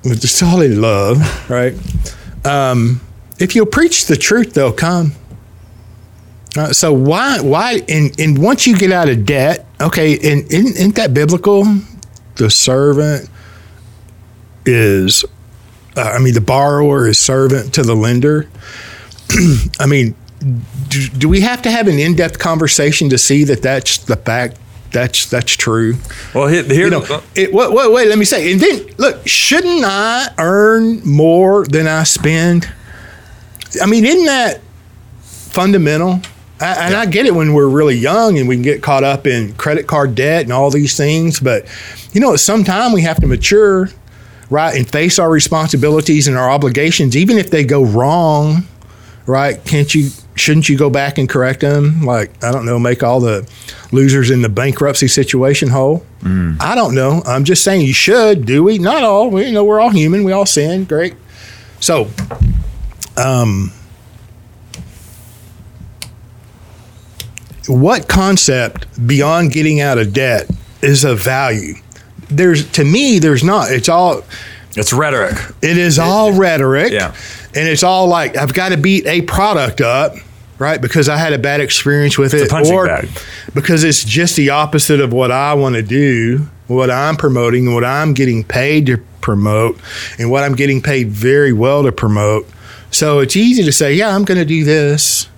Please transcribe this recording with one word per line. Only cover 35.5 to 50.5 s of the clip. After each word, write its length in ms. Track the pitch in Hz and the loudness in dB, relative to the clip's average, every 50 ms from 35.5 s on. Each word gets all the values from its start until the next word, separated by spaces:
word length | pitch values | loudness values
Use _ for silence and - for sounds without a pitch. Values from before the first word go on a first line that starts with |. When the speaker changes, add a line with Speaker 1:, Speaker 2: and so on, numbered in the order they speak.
| - 185 180 196 202 190 160 147 151 156 175 185 180 185 - - - - - - - - | -4 -2 0 2 2 2 2 0 0 0 0 -2 -2 -4 -6 -10 -20 -20 -20 -20 -10 -6
Speaker 1:
I, 120 | 147 175 185 - 170 | -4 -4 -4 -2 -2
and 80 | 175 196 | -2 -2
Speaker 2:
Yeah. 80 | 214 | 0
Speaker 1:
I 40 | 226 | -2
get 180 | 185 160 202 277 | 0 0 2 2
it 100 | 254 180 | 2 2
when 180 | 165 156 156 151 | 2 2 2 4
we're 140 | 147 143 | 4 4
really 280 | 139 131 147 151 143 127 | 4 4 2 2 2 2
young 400 | 117 117 139 185 220 233 220 185 147 | 0 0 0 2 2 2 2 2 2
and 80 | 127 | 0
we 80 | 123 127 | 0 0
can 60 | 123 123 | 0 0
get 180 | 143 147 151 | -2 -2 -2
caught 220 | - 147 139 135 135 | -2 0 0 2 2
up 240 | 139 139 135 - | 0 -2 -2 -2
in 260 | 143 123 120 110 101 85 | -2 -2 -2 -4 -6 -8
credit 300 | - - 151 151 151 143 | -6 -4 -2 -2 -4 -2
card 280 | - 160 147 143 131 110 | -2 0 0 0 0 -2
debt 280 | 110 131 147 160 170 151 | -2 0 0 0 -2 -2
and 100 | 127 123 | -2 0
all 160 | 131 139 143 | 0 0 2
these 240 | 135 151 147 135 - | 2 0 0 -2 -2
things, 460 | - 143 147 156 160 165 165 151 - | -2 0 0 0 0 0 -2 -2 -2
but, 240 | 131 127 117 101 - - - - - - - - - - - | -2 -2 -2 -2 -4 -10 -20 -18 -18 -18 -18 -18 -20 -4 0
you 80 | 202 | 0
know, 100 | 277 254 170 | 2 2 2
at 60 | - | 2
some 240 | - - 208 226 190 | 0 0 2 2 0
time 300 | 196 185 202 240 247 226 | 0 0 0 0 0 2
we 80 | 185 | 2
have 160 | 165 165 160 - | 2 2 0 0
to 80 | - | 0
mature, 600 | 139 127 - - - 202 214 214 202 190 185 185 190 - - - - - - - - - - - - | 0 0 0 0 2 4 4 4 4 2 0 -2 -4 -8 -18 -20 -20 -20 -20 -20 -20 -20 -20 -8 -4
right, 280 | 139 147 160 165 139 | -2 0 0 0 -2
and 120 | 139 123 - | -2 -4 -2
face 300 | - 147 160 175 - - | -2 0 0 0 2 2
our 100 | 170 165 | 2 2
responsibilities 1000 | 160 156 - - 165 160 156 160 151 135 127 151 151 156 156 180 151 151 135 143 | 2 2 2 0 -2 -2 0 0 0 0 2 2 2 2 2 2 2 2 2 0
and 80 | 131 | 0
our 120 | 127 127 127 | 0 2 2
obligations, 680 | 139 147 147 127 120 139 147 165 165 - 156 131 117 | 2 2 0 0 0 0 0 0 0 0 0 0 2
even 200 | 143 185 208 233 | 2 2 2 2
if 120 | 208 180 - | 0 0 0
they 160 | 170 156 143 | 0 0 2
go 180 | 120 143 143 131 | 2 2 2 2
wrong, 800 | 110 104 117 127 139 160 175 165 156 151 147 151 151 156 170 180 - - - - - - - - - - - - | 2 2 0 2 2 2 2 2 2 2 2 2 2 0 0 -2 -6 -16 -20 -20 -20 -20 -20 -20 -20 -20 -12 -4
right? 360 | - 131 135 139 139 117 - - | -2 0 0 0 -2 -4 -6 -4
Can't 280 | - 160 147 143 143 - | -2 0 0 0 0 0
you, 180 | 156 143 139 - - - - - | 0 0 -2 -4 -12 -20 -14 -6
shouldn't 340 | - - - | -4 0 2